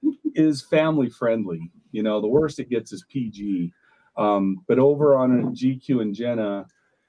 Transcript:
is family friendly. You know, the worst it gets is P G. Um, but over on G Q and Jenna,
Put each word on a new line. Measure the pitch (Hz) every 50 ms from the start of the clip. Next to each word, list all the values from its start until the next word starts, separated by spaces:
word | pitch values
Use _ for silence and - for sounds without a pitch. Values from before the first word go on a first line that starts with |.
| 269 302 285 - - - -
is | 175 156 156 147 131
family | - - 165 156 160 160 160 147 123 120
friendly. | - - 123 117 113 113 101 92 85 80 82 87 _ - _ -
You | - 107
know, | 107 107 107 107
the | 107 107
worst | 127 151 160 147 - -
it | 117 120
gets | 120 113 110 -
is | 104 92 - _
P | - 139 120 107
G. | 98 101 104 104 95 87 85 85 _ _ _ _ _ _ _ _ -
Um, | 117 107 104 101 101 98 95 92 92 - -
but | 120 127
over | 135 143 147 143 151 143 139
on | 131 127 127 123 120 117 - -
G | - 127 131 131
Q | 127 - - 131 117
and | 107 104 101
Jenna, | 107 117 120 120 113 107 101 101 98 90 - _ _ _ _ _ _ _